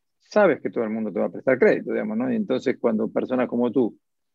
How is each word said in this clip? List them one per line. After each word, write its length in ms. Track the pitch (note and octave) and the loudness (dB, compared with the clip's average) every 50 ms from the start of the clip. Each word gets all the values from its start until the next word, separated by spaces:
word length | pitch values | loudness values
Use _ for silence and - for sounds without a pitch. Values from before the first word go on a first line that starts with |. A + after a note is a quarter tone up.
| _ _ _ _ | _ _ _ _
sabes 420 | _ _ - G#3 G#3 F3 C3 - | _ _ 2 4 4 4 2 0
que 80 | - A2 | -2 -6
todo 140 | F#2+ A#2+ A#2 | -4 -2 -2
el 60 | A2 | -2
mundo 220 | A2 A2+ A2 G#2+ | -2 -4 -4 -4
te 80 | F2 G#2+ | -2 -2
va 60 | A2 | -2
a 60 | - | -2
prestar 280 | F2+ G2 - - C3+ C#3+ | -4 -4 0 0 2 4
crédito, 320 | A3 G#3 C#3+ - - B2 | 4 4 4 2 0 -4
digamos, 260 | A2+ A2+ A2 G#2+ A2 A2+ | -4 -2 -2 -2 -2 -2
¿no? 140 | B2+ C3 | -2 -2
Y 40 | A#2+ | -2
entonces, 420 | A2 G#2 - B2+ B2 - C3 - - | -2 -2 -2 -2 -2 0 -2 -2 0
cuando 320 | - A#2+ A2 G#2+ A2+ F2+ | 0 0 0 0 -2 -2
personas 360 | - B2 G#2+ - B2+ B2+ B2 - | -2 -4 -2 -2 -2 -2 -2 -2
como 240 | B2+ A#2+ B2 B2 | 0 0 0 0
tú, 260 | G#2 C3+ A#2+ G2 - _ _ _ _ _ _ _ | 2 2 0 0 -2 _ _ _ _ _ _ _